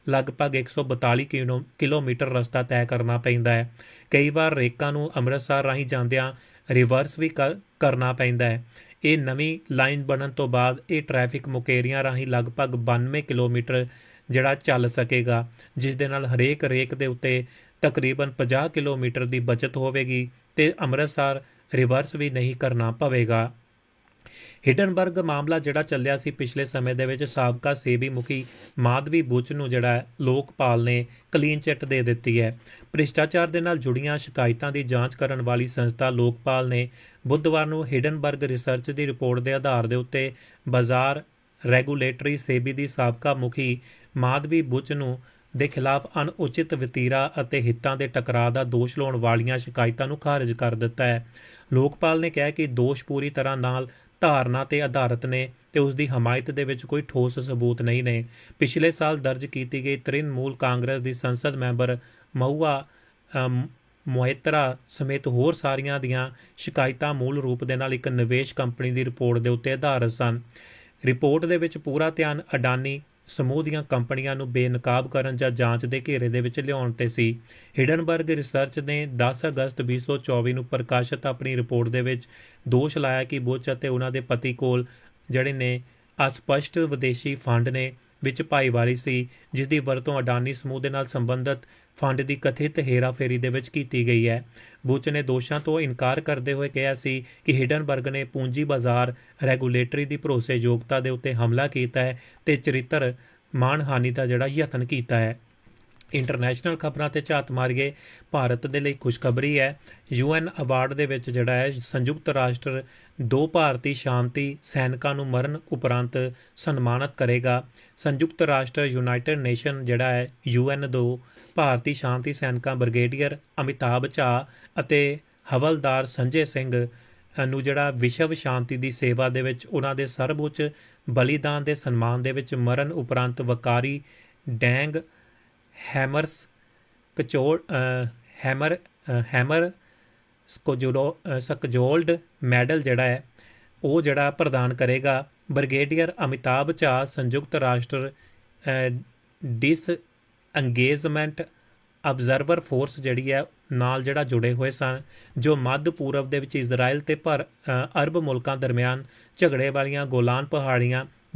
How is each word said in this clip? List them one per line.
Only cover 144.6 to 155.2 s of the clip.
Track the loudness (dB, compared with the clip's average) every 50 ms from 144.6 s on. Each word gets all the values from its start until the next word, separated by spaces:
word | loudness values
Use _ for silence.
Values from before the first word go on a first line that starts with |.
| 0 0 0
ਕਰੇਗਾ। | 0 0 2 2 2 2 0 0 0 -2 -8 _ _ _ -4
ਬ੍ਰਿਗੇਡੀਅਰ | -2 0 0 2 2 0 0 2 2 0 0 0 0 -4 -4
ਅਮਿਤਾਭ | -4 -2 -2 0 0 2 2 2 0 0
ਝਾ | 0 2 2 2 2 0
ਸੰਯੁਕਤ | -2 -4 -4 -2 -2 -2 -2 -4 -2 -2
ਰਾਸ਼ਟਰ, | 0 2 2 2 0 -2 -4 -4 -6 -6 -6 -10 _ -20 -20 _ _ _ _ _ _ -6 -4
ਅ, | -2 0 0 -2 -2 -4 -8 _ _ _ _ _ _ -10 -8
ਡਿਸ | -6 -4 0 2 2 2 2 0 -4 -4 -4 -6 _ _ _ _ _ _ _ _ _ -4 -2
ਇੰਗੇਜਮੈਂਟ | -2 0 2 2 4 4 2 0 0 -2 -2 -2 -2 -4 -6 -8 -12 -12 _ _ _ _ _ _ _ _ _ _ -4 -2
ਅਬਜ਼ਰਵਰ | -2 0 2 2 2 2 2 2 0 0
ਫੋਰਸ | 0 -2 -2 0 -2 -2 -6 -6
ਜਿਹੜੀ | -4 -2 -2 -2 0 0
ਹੈ, | 0 0 -2 -4 _ _ _ -4
ਨਾਲ | 0 0 2 2 0 0
ਜਿਹੜਾ | -2 -2 -2 -2 0
ਜੁੜੇ | 0 0 2 2 2
ਹੋਏ | 2 0 -2 -2
ਸਨ, | -2 -2 -2 -4 -4 -6 -8 -16 -20 -20